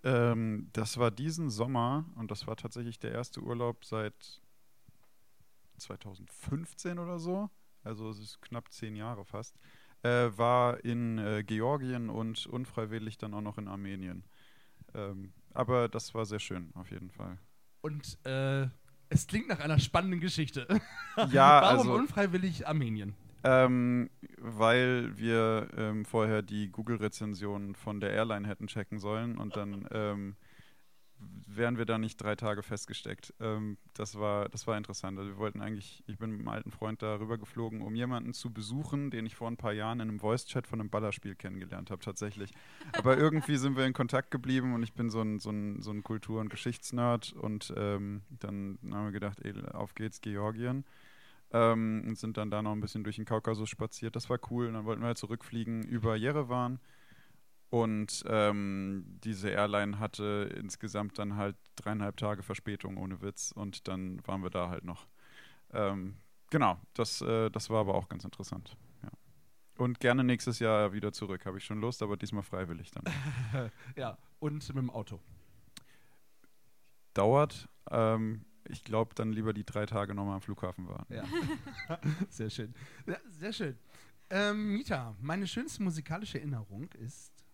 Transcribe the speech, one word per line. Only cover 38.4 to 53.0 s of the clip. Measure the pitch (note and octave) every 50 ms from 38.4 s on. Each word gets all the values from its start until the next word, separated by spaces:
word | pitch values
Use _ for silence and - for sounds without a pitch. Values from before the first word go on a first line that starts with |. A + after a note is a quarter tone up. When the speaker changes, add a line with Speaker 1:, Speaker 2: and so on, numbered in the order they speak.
| - B2+
Speaker 1:
besuchen, | A2 A2 G#2+ G#2 A#2+ C#3 D#3 - D3 C#3+ C#3+ C#3
den | B2+ A#2 A2+
ich | A2 -
vor | - A#2+ A2+
ein | A#2+ -
paar | - A2
Jahren | G#2 G#2+ G#2+ A2 A#2 B2
in | A2 A2
einem | G#2+ G#2
Voice-Chat | G2+ G#2+ A2+ B2 - - - C3 A#2+
von | - - A2+
einem | G#2+ G2+
Ballerspiel | - G#2+ A2 G#2 - - - G2+ F#2+
kennengelernt | - - G2 F#2+ F#2+ F#2 F2 F2+ F#2 F#2 -
habe, | G2+ F2+
tatsächlich. | - A2 F#2+ - G#2+ G#2 G2+ G2+ G2 G2 - - - - - - - D3+ -
Aber | - - B2+ C3
<laughs> | -
irgendwie | D3 D#3+ D#3 D#3 D3 - D3
sind | C3 B2+ C#3 C3+
wir | C3 C3
in | C3
Kontakt | B2 - C3 A#2+ - C3 - -
geblieben | - C3 B2 C3 C3 C3 B2+ B2+ B2
und | A#2
ich | A#2 A2 -
bin | - A#2 A#2
so | G#2+ A2+
ein, | A2 G#2+ G#2+ G2+
so | - G#2
ein, | G#2+ G#2 G#2 G#2 G2+ -
so | - G#2
ein | G#2 G#2
Kultur- | - - A2+ G#2+ - - A2+ A2
und | G#2+ G#2+
Geschichtsnerd | - - - B2 A#2+ - - - - A#2+ A#2+ A#2+ A#2+ A2+ - - -
und, | - A2+ A2+ G#2+ G#2+ - - -
ähm, | G2+ G#2 G2+ G#2 G2 G2+ G2+ G2+ G#2 G2+ -
dann | C#3 A#2 - G2 G2+ G2+ G2 G2 F#2+ - - G#2+
haben | G2+ G#2 G#2
wir | G#2
gedacht, | G2 G#2 G#2 G2+ G2 -
ey, | - G2+ G2+ G#2 - -
auf | - - G#2 G2+ -
geht's, | - A2 A2 - -
Georgien. | - G#2+ G2+ G2+ G#2 G#2+ A2+ A2 A#2+ B2 B2+ C#3 C3+ - - - - - - - - - - - - - -
Ähm, | A#2 A#2 A2+ A2+ A2+ A2+ A2 A2 G#2+ - -
und | A2 -
sind | - A2 G#2+
dann | - G#2+ G#2
da | G#2 G#2
noch | G#2+ G#2+
ein | G#2 G#2
bisschen | G#2 G#2+ - A2